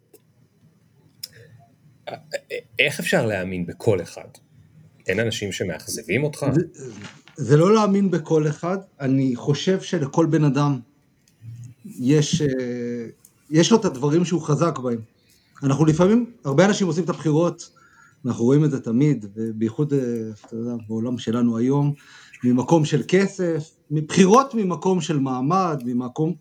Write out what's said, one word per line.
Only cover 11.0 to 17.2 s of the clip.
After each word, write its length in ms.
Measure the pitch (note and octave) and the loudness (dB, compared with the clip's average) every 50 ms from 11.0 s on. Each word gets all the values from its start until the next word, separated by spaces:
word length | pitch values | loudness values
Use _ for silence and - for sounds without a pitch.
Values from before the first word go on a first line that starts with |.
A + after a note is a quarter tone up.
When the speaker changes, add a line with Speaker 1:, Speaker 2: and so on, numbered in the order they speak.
| _ _ _ _ _ _ _ _ - A2+ A#2 - - - - _ _ | _ _ _ _ _ _ _ _ -20 -18 -16 -16 -16 -18 -20 _ _
Speaker 2:
יש, 580 | - D3 - B2+ B2 D3 D3+ D3 D#3 - D#3+ D#3 | -20 -12 -4 0 2 4 4 2 2 0 0 0
אה, 60 | C#3+ C3 C3 B2+ B2 B2 B2 A#2+ A#2+ A#2+ A#2+ A#2 A2+ - _ _ _ _ _ _ _ | 0 -2 -2 -6 -6 -6 -6 -6 -6 -6 -8 -10 -12 -16 _ _ _ _ _ _ _
יש 200 | D3 D#3 F3 - A#3 | 2 2 4 6 4
לו 80 | A3 | 4
את 40 | - | 4
הדברים 400 | F#3 C#3+ B2+ C3 D3 D3 E3+ F3+ | 2 -4 -2 -2 0 2 2 0
שהוא 180 | - F#3 E3 - | 0 -2 -4 0
חזק 360 | - D3 B2+ E3 E3+ - - | 0 0 2 2 0 -2 -2
בהם. 220 | B2 B2+ A#2+ A#2 A2 - _ _ _ _ _ _ _ _ _ - - | -4 -4 -4 -4 -6 -12 _ _ _ _ _ _ _ _ _ -4 0
אנחנו 220 | C#3 C3+ - D#3+ | 0 2 4 4
לפעמים, 480 | D#3 D3+ D#3 F3+ F#3 G#3+ A#3+ A#3+ A3+ - _ _ | 4 4 4 4 4 4 4 2 0 -8 _ _
הרבה 200 | C#3+ C3+ C#3 F3+ | -2 2 4 4
אנשים 220 | G3+ G#3 - G3+ | 4 4 2 0
עושים 180 | F3+ D3+ E3 F3+ | -2 0 -2 -2
את 40 | D3+ | -4
הבחירות, 640 | F#3 D#3 | -4 -4